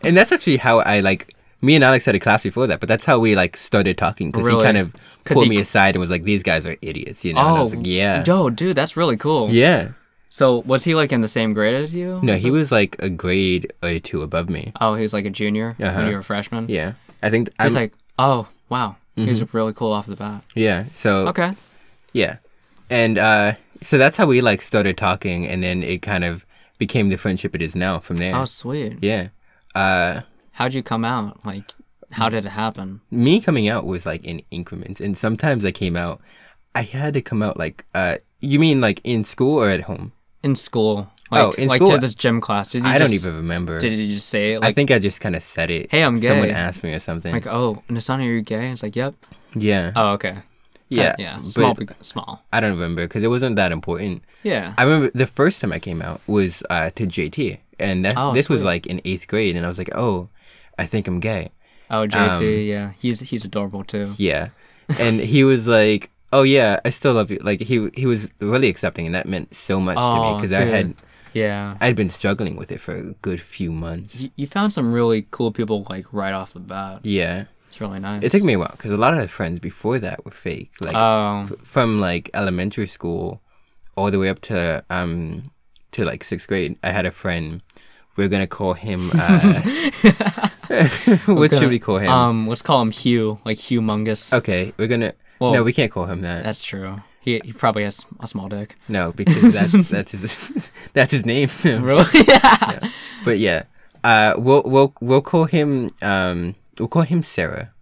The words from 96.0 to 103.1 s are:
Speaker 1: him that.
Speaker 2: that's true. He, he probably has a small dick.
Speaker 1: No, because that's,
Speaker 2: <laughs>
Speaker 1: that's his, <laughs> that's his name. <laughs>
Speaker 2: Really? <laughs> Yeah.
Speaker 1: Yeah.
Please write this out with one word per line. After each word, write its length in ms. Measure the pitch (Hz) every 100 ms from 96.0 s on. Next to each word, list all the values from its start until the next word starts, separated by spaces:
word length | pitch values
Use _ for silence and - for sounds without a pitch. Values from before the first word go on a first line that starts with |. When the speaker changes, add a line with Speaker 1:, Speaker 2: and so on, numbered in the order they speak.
| 90
Speaker 1:
him 140 | 90
that. 200 | 87 87
Speaker 2:
that's 180 | 110 107
true. 340 | - 98 95 98 - _
He, 200 | 123 113
he 80 | -
probably 320 | 110 117 107
has 220 | 104 - - -
a 60 | 117
small 220 | 104 95
dick. 280 | 101 104 - -
Speaker 1:
No, 240 | 104 87
because 400 | 87 101 151 233
that's, 360 | - 175 196 170
Speaker 2:
<laughs> 60 |
Speaker 1:
that's 180 | 101 -
his, 580 | 98 98 - - 311 - -
<laughs> 100 | -
that's 200 | 143 151
his 140 | 139 113
name. 220 | 123 139 -
<laughs> 80 |
Speaker 2:
Really? 400 | 170 117 127 147 170
<laughs> 40 | 320 226
Yeah. 280 | 269 262 - - -
Speaker 1:
Yeah. 60 | 240 - -